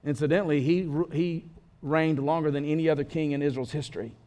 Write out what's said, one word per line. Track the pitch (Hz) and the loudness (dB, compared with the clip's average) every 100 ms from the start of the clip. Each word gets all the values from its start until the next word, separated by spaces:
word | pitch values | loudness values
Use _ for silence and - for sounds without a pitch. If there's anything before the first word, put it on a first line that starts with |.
Incidentally, | 143 131 147 180 180 147 | -4 -2 2 2 2 2
he | 131 175 | 2 2
ru-, | 175 147 170 | 0 -2 -2
he | 147 175 165 - - - - | -2 -2 -2 -8 -20 -20 -12
reigned | - 156 160 143 | 0 2 2 2
longer | 139 165 151 | 0 0 0
than | 139 | 0
any | 147 156 160 | 0 2 2
other | 147 | 2
king | 139 165 151 | 0 -2 0
in | 139 | 0
Israel's | 143 131 123 | 0 -2 -4
history. | 151 - 82 110 - | -6 -6 -8 -10 -12